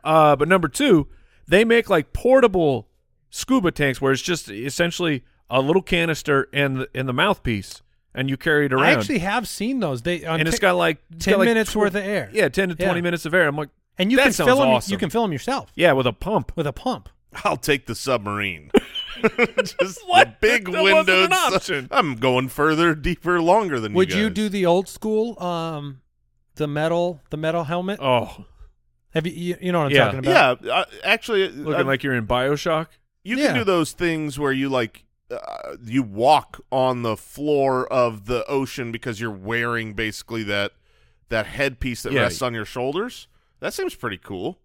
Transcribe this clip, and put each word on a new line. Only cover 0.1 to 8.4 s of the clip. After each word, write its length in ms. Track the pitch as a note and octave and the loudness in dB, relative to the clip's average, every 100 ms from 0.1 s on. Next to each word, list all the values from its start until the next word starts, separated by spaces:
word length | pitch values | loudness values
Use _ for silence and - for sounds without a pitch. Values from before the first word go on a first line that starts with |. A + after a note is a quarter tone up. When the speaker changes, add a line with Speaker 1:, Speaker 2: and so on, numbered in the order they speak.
| D#3 D3+ C#3+ | 6 6 6
Speaker 1:
but 120 | D3+ | 4
number 200 | F#3+ E3 | 4 2
two, 400 | - C#4+ F3 C#3+ - _ _ - | 0 4 4 4 -10 _ _ 2
they 160 | F3 A3+ | 4 6
make, 240 | A#3 A3 | 2 4
like, 240 | F3+ - | 0 0
portable 760 | - A#3+ C4+ A#3+ F#3+ D#3 B2 - _ _ _ _ | -2 4 6 6 4 0 0 -6 _ _ _ _
scuba 420 | - - C4 F3 | -12 0 2 2
tanks 300 | - C#3+ B2+ | 0 -2 0
where 100 | C3+ | 0
it's 100 | C3 | 0
just 280 | - E3+ - | -2 -4 -6
essentially 760 | G2+ C3 - E3+ - F3 C#3 _ _ _ | -10 -8 -2 -2 0 -4 -4 _ _ _
a 120 | B2+ | 0
little 200 | C3+ F3+ | 2 2
canister 680 | - F#3 E3 D3+ - C#3 - | 2 0 0 -2 0 0 0
and 240 | C#3 C#3+ C3 | -2 -2 -2
the, 80 | B2+ C3 | -6 -6
and 120 | C3 | -4
the 60 | |
mouthpiece, 680 | B2+ F#3 G3 - G#2+ F#2 - _ _ _ | 0 0 0 -2 -6 -6 -18 _ _ _
and 160 | - C3+ | -6 -4
you 80 | |
carry 280 | C3+ | -2